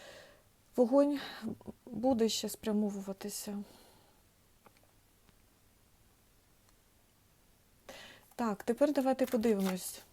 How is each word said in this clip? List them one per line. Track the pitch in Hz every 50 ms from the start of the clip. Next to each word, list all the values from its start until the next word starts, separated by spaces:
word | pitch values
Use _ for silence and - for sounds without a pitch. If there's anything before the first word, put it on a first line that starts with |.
| - - - - - - - - _ _ _ _ _ _ -
вогонь | - 247 226 262 277 285 285 294 269 - - - - 220 226 - - - - - _ -
буде | 262 240 214 226 262 269 220 226 214
ще | 208 - - 208
спрямовуватися. | - - - 226 208 208 208 202 202 196 196 196 196 - - 208 - - - 214 202 202 202 - - - - - - - - _ _ _ _ _ _ _ _ _ _ _ - - - - _ - _ _ _ _ _ _ _ - - _ _ _ _ _ _ _ _ _ _ _ _ _ _ _ _ _ _ _ _ _ _ _ _ _ _ _ _ _ _ _ _ _ _ _ _ _ _ _ _ _ _ _ _ _ _ _ _ _ _ - - - - - - - - - -
Так, | - 240 226 202 - -
тепер | - 233 - 285 302 285
давайте | 294 254 262 262 262 262
подивимось | 247 - 240 214 233 214 196 190 190 185 180 - - - - - -